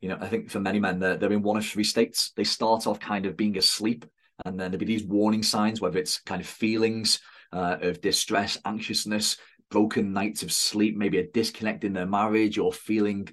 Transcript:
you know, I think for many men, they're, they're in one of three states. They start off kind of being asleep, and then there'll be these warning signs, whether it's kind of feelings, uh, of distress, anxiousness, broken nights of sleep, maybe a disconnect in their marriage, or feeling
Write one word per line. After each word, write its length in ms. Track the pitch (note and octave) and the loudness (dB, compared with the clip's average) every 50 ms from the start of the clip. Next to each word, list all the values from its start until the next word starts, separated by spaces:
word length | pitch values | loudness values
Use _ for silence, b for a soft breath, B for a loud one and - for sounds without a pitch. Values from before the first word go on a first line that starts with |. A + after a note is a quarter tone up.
you 80 | - F#2 | -8 -8
know, 100 | F2+ E2 | -6 -6
I 100 | F#2 F#2+ | -6 -4
think 220 | G#2+ A2 A2 - | -4 -4 -4 -4
for 100 | - G#2 | -4 -2
many 200 | G2 F#2+ G2 G#2 | -2 0 0 2
men, 180 | G2+ F#2+ F2+ F2+ | 2 0 0 2
they're, 180 | F#2+ F#2 F2+ | 2 0 2
they're 160 | E2 G2+ G2+ G#2 | 2 2 2 2
in 100 | G#2 G2+ | 2 2
one 160 | G2+ G#2+ G#2+ | 2 0 0
of 80 | G#2+ | -2
three 180 | - - G#2 G#2+ | -2 -2 0 0
states. 480 | - - A#2 A#2 - - - - - _ | 0 4 2 2 2 2 -4 -4 -2 _
They 80 | - - | -2 -2
start 420 | - - - A#2 A2 A2 A2 - | -2 0 0 2 2 2 2 2
off 120 | - G#2+ - | -2 -2 -4
kind 260 | - - G#2+ G2+ F#2+ | -4 -4 -2 -2 -2
of 100 | G2 - | -4 -2
being 220 | - A2 G#2+ G2+ F#2+ | 0 0 0 2 2
asleep, 480 | F2+ - - - G#2+ A2 A#2 A#2 - - _ _ _ _ _ _ - | 2 2 2 2 0 0 -2 -2 -6 -20 _ _ _ _ _ _ -10
and 120 | F#2 F#2+ F#2 | -8 -6 -4
then 120 | F#2 F#2 | -4 -4
there'll 80 | F#2 F2+ | -2 -2
be 80 | - | 0
these 180 | - A2+ G#2+ G2+ | 0 0 -2 -2
warning 380 | F2 G2+ G#2 G#2 G#2+ G#2+ G#2+ A2 | 0 2 4 4 4 4 2 2
signs, 380 | - - A2 G#2+ A2 A2 A2 | 0 2 2 2 2 2 0
whether 180 | G2+ F2+ E2+ F#2 | -2 0 0 0
it's 220 | F2+ - - - | -2 -2 -4 -6
kind 200 | _ - F#2+ F#2 | _ -6 -6 -6
of 60 | F2 | -6
feelings, 720 | - - - - G#2+ A2 A2 A2 A2+ A2+ A2 G#2+ G#2+ - - B B B B B B - | -8 -6 -2 0 0 2 4 2 2 2 0 0 0 0 0 B B B B B B -6
uh, 240 | F2+ F#2 F2 F2+ - F2+ | -2 0 0 -2 0 0
of 180 | F2+ F2 - | -2 -2 0
distress, 580 | - G2 F2+ - - - A2 G2+ G#2 G#2 - - _ | 0 0 2 2 0 2 0 0 0 0 -4 -6 _
anxiousness, 720 | - G#2+ G#2 - - G#2+ - - G#2 G#2+ G#2+ G#2+ - - B B B B B B _ | -6 -6 -6 -6 -4 -4 -4 -2 -2 -2 0 0 -2 -2 B B B B B B _
broken 420 | - G#2 G#2+ G#2+ - A#2+ A2 G2 F#2+ | 2 2 2 4 2 0 0 0 0
nights 300 | G2 G2 G#2+ - - - | -2 -2 -2 -4 -6 -6
of 100 | E2+ - | -2 -2
sleep, 440 | - - - - G#2 G#2 G#2+ G#2+ | 0 0 0 2 2 2 2 2
maybe 220 | G2+ G#2 G2 F2 F2+ | 0 0 2 2 2
a 80 | F2+ - | 0 0
disconnect 560 | - A#2 A2+ A2+ - - A2 A2 G#2+ - - | 0 0 0 0 -4 -4 -4 -4 -4 -2 -4
in 80 | G#2 G2 | -4 -2
their 140 | F#2 F2+ | -2 -2
marriage, 520 | F#2 G2 G2+ G#2 A2 G#2+ A2 A2 G#2 G#2+ G#2+ | 0 0 0 2 4 4 4 4 4 2 2
or 140 | F#2 F#2 F#2 | 0 0 0
feeling 560 | - - - A2 A2 G#2 G#2 G2+ G2+ G2 F2+ | -2 -4 -2 0 2 2 2 0 -2 -6 -8